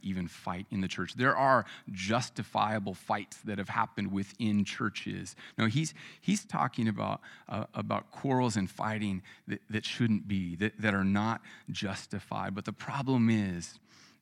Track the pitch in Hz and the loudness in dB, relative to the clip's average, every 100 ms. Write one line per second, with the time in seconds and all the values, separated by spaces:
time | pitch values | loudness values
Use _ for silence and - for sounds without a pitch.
0 | 98 92 87 - - 90 - 101 95 - | -4 -4 -4 -6 -6 -6 -4 -2 -2 -2
1 | 92 - 127 - 135 131 104 - - 95 | -4 0 2 4 6 4 2 -8 -12 -6
2 | 95 117 123 - 95 107 104 110 98 92 | 0 0 0 -6 -4 0 2 0 -2 -6
3 | - 107 98 - - 101 95 104 113 - | -2 -2 -4 -10 -6 -4 -2 0 0 0
4 | 101 98 98 - 113 104 98 - 107 - | -2 -2 -4 -2 2 2 2 0 -4 -4
5 | - 98 95 - - - 113 135 156 - | -8 -8 -8 -14 -10 0 2 2 -2 -6
6 | - - - 208 - 160 139 - 113 104 | -18 -8 0 0 0 0 0 2 0 2
7 | 104 101 - - - 101 113 - 110 104 | -2 -2 -8 -18 -8 -6 -6 -6 -2 -2
8 | - - 139 127 123 104 95 - 107 107 | -4 -6 0 2 4 2 -2 -2 -2 -2
9 | 104 95 - - - 104 - 107 - - | -2 -2 -6 -16 -8 -8 -4 -4 -2 2
10 | 117 107 101 98 90 85 107 - 107 98 | 4 4 2 -2 0 0 -2 0 2 4
11 | 95 101 107 113 - - - - 98 98 | 4 4 2 0 -6 -16 -10 -6 -4 -4
12 | - 101 - 104 98 98 101 101 - 139 | -6 -10 -6 -6 -4 -6 -6 -8 -6 -4
13 | 131 131 113 113 98 87 82 - _ - | 2 4 6 4 2 -2 -8 -14 _ -20
14 | - _ | -20 _